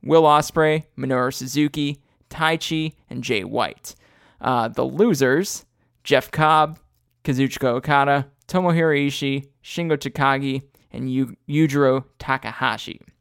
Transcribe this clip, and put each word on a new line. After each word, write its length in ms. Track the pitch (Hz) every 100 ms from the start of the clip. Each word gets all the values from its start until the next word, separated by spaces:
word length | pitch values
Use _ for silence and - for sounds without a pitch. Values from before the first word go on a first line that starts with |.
Will 200 | 101 160
Ospreay, 600 | 156 147 147 - 156 156 151 -
Minoru 380 | 131 131 127
Suzuki, 640 | 131 127 139 147 151 143 139 _ _ _
Taichi, 640 | - 160 160 - 160 156 - _
and 140 | 123
Jay 180 | 127 113
White. 540 | 95 113 98 - - - _ _ _ _
Uh, 280 | - 127 113
the 160 | 113
losers, 840 | 131 131 233 156 131 139 196 - _ _ _ _
Jeff 260 | - 135 -
Cobb, 480 | - 156 156 151 156 _ _ _ _
Kazuchika 400 | - 131 135 -
Okada, 640 | 131 120 127 143 139 143 135 _ _
Tomohiro 580 | 185 185 170 160 147 143
Ishii, 400 | 139 143 135 139 _
Shingo 340 | - - 170 151
Takagi, 680 | 139 127 139 135 139 135 - _ _
and 220 | 123 131
Yu-, 240 | 131 131 - -
Yujiro 560 | 147 160 143 139 131 131 _
Takahashi. 800 | - 131 117 - 131 110 - - - _